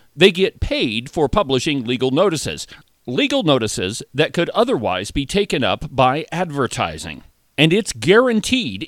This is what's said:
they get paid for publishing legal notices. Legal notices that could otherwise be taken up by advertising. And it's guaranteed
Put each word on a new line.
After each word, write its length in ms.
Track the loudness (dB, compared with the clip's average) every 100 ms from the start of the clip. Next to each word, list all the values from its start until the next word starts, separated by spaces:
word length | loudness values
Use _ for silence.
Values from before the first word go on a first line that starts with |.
| _ 2
they 160 | 4
get 280 | 4 -2 -2
paid 500 | -4 -2 -2 -4 -4
for 180 | 0 2
publishing 560 | 2 2 0 0 -2
legal 280 | -2 -2 0
notices. 560 | 2 2 0 -6 -8 -12 -18 _ _ -6
Legal 340 | -2 0 0
notices 600 | 2 2 0 -4 -4 -6 -8
that 200 | -2 -2
could 180 | 0 -2
otherwise 580 | 0 2 2 0 -2 -4
be 160 | -6 -2
taken 380 | -2 0 0
up 220 | 0 -2 -4
by 380 | 2 2 2 -4
advertising. 920 | -6 -4 -2 -2 -2 -4 -6 -12 -12 -16 _ _ 2
And 140 | 4
it's 180 | 4 0
guaranteed 960 | -2 4 4 4 0 0 -2 -2 -8